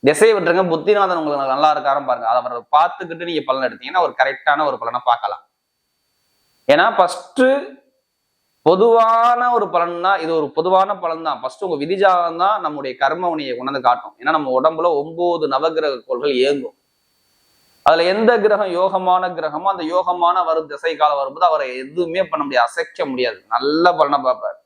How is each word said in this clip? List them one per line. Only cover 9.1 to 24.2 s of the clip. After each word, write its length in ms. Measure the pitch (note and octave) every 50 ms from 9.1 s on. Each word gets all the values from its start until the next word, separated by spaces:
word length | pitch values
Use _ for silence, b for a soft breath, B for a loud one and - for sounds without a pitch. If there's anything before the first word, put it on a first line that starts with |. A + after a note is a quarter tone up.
| A3+ A3+ A#3 A#3+ A#3+ A#3+ B3 B3 A#3+
ஒரு 100 | A#3 G#3 F3 E3+
பலன்னா 360 | F3 E3+ E3+ F3 F3 F3 F#3+ G3 F#3
இது 80 | E3 D#3+ E3 D#3+
ஒரு 80 | D3+ C#3 -
பொதுவான 380 | D#3 D#3+ F#3 F#3+ F#3 F#3+ G3 G#3 F#3
பலன் 200 | F3+ E3 E3 D#3+ E3
தான். 120 | D#3 C#3 A#2+
ஃபர்ஸ்ட் 220 | - C3 - _ G3+
உங்க 100 | F#3 E3 C#3+
விதி 140 | C#3+ D#3+ F#3+ F#3+
ஜாதகம் 400 | G3+ F#3+ F#3 F3 F3 E3+ E3 E3+
தான் 140 | F3+ G3 G#3+ G#3 F3+
நம்முடைய 280 | D#3 D3+ C#3+ C3+ C3 B2+ -
கர்ம 260 | C#3 C3+ D#3 F3 F3+ F3
வினையை 200 | E3 D#3 C#3+ C3 B2
கொண்டாந்து 260 | A#2+ B2+ C3 C#3 C3+ B2
காட்டும். 260 | B2 B2 A#2+ - - _ _
ஏன்னா 120 | A#2+ D3 D#3+
நம்ம 140 | D#3 D3 C3 B2+
உடம்புல 320 | B2+ C3 D#3+ E3 D#3+ E3+ F3 D#3+ C#3+
ஒன்பது 440 | C#3+ D#3+ E3 E3 F3 F3 E3+ E3 D3+ C#3+
நவகிரக 420 | C3+ C3+ D3+ E3 D#3+ D#3+ D#3 D3 C3+ A#2+ - -
கோள்கள் 260 | C3 A#2+ C3+ D3 C3+ B2
இயங்கும். 360 | B2+ C#3 C#3+ C#3 B2 - _ _ _ _ _ _ _ _ _ _ _ _ _ _ _ _ _ _ _ _ _ _ _
அதுல 180 | - D#3+ E3 E3+ F3+ F#3+
எந்த 180 | G#3+ A3+ A3 A#3+ A3 G3+
கிரகம் 280 | G#3+ G#3 G3 G#3 F#3+ F3 F3
யோகமான 520 | F#3 F#3+ F#3+ F#3 F#3 F3+ F3+ F3+ F#3 F3+ F3
கிரகமோ 320 | D#3+ D#3+ D3+ D3 D#3 F3+ G3 F#3+
அந்த 100 | F3+ E3 D#3
யோகமான 500 | E3+ F3+ F3+ F3+ F3 F3 F3 E3+ F3+ F3+ F3 D#3+
வரும் 200 | D#3+ D#3+ D#3+ D3
திசை 200 | C#3+ C#3+ - E3 D#3+ D3
காலம் 180 | D3+ D3+ D3 C#3
வரும்போது 260 | C#3 C3+ C#3 D#3+ F3+ F3
அவரை 180 | D#3 D3+ C#3 B2+ B2 C3
எதுவுமே 420 | C3 C3+ D3+ F3 F3 E3 E3 F#3 F#3+ F#3
பண்ண 100 | D#3+ D#3 D3
முடியாது, 200 | C#3 C3+ B2 A#2+ A#2
அசைக்க 380 | - - - - - - E3+ C#3+
முடியாது. 260 | C3 B2 B2 A#2+ G#2+ F#2+ _ _ A2
நல்ல 380 | A#2+ C3+ C#3+ D3+ D#3+ E3+ F3+ E3+ D#3
பலனை 180 | D3+ C#3+ C#3+ C3+